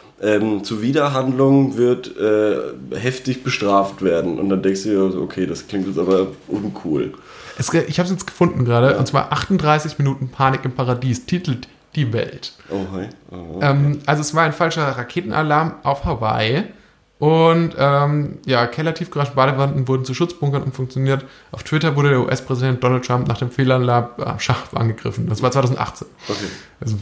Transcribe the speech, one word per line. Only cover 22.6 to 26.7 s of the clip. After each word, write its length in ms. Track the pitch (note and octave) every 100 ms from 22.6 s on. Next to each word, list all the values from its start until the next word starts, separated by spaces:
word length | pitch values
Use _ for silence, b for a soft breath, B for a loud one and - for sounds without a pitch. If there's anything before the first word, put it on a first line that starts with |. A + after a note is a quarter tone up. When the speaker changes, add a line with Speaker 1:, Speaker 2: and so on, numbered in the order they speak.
| C3 B2+
Speaker 2:
Donald 200 | B2+ B2+
Trump 220 | B2+ B2 B2+
nach 120 | A2+
dem 120 | B2
Fehlalarm, 580 | - C3 B2+ B2 A#2+ A#2 -
äh, 200 | - A2+
scharf 340 | - - -
angegriffen. 540 | - A2+ A2 A2 G#2 A#2
Das 140 | G#2
war 80 | B2
zweitausendachtzehn. 560 | C3+ B2 - A2+ - - - B
Speaker 1:
Okay. 100 | G2+ G2 B B